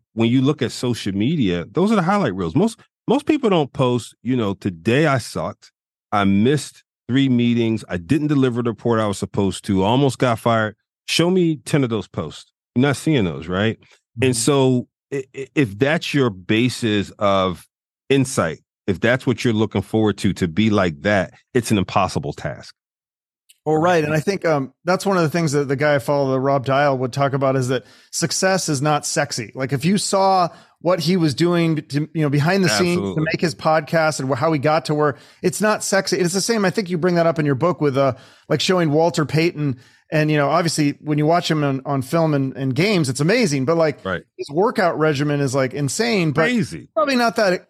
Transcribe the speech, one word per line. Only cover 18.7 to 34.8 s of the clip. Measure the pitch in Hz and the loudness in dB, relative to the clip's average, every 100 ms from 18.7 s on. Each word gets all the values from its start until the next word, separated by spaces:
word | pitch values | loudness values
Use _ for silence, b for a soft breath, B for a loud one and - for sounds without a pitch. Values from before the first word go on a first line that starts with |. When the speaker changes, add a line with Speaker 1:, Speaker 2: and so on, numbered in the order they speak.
| _ - | _ -6
Speaker 1:
if | 85 | 0
that's | 113 127 - | 2 2 0
what | 117 | -2
you're | 123 | 0
looking | 107 107 104 | 0 0 -2
forward | - 110 107 98 | -2 0 0 0
to, | 101 | -2
to | 82 90 | 0 -2
be | 80 110 | 0 2
like | 101 90 73 | 2 0 0
that, | 98 101 82 b _ | 0 0 -2 b _
it's | 127 - | -4 0
an | 104 | 0
impossible | 92 104 92 - 71 | 0 0 0 -2 -8
task. | - 73 - - _ _ _ _ _ _ _ _ _ | -10 -12 -12 -18 _ _ _ _ _ _ _ _ _
Speaker 2:
Well, | 151 156 | -2 0
right. | 175 175 | 2 2
And | 151 | 2
I | 156 | 0
think, | 196 190 | -2 -2
um, | 165 147 131 - | 0 -2 -4 -6
that's | 165 185 196 | -2 -2 0
one | 185 | 0
of | |
the | 156 | 0
things | 170 160 | 0 0
that | 147 135 | 0 0
the | 135 | 0
guy | 147 | 2
I | 143 | 2
follow, | - 143 135 | 0 0 0
the | 131 | 0
Rob | 135 139 127 | 0 0 0
Dial, | 135 147 131 | 2 2 0
would | 127 | -2
talk | 135 139 | -2 -2
about | 135 135 | 0 0
is | 131 123 | 0 0
that | 123 b b b | -4 b b b
success | - 165 - 190 185 - | -6 -4 0 0 0 -2
is | 139 | -2
not | 151 147 - | 0 0 -2
sexy. | 160 139 - 104 | -4 -4 -6 -10
Like, | 127 135 | -8 -4
if | 135 | -2
you | 160 202 | 0 0
saw | - 196 196 190 170 B B B | 0 2 2 2 0 B B B
what | 170 185 | 0 0
he | 151 190 | 2 2
was | 160 | 2
doing | 131 175 175 165 156 | 2 2 2 2 0
to, | - 143 151 | -2 -4 -4
you | 160 | -2
know, | 147 | 0
behind | 143 156 196 | 2 2 2
the | 185 | 2
scenes | 107 175 - | 2 0 0
to | |
Speaker 1:
Absolutely. | 98 156 160 | -2 -4 -4
Speaker 2:
make | - | -2
his | 170 | -4
podcast | - 160 160 151 170 156 143 | -2 0 0 0 0 0 -2
and | 135 | -4
wh-, | 123 | -2
how | 165 | 0
he | 156 | 0
got | 147 160 | 0 0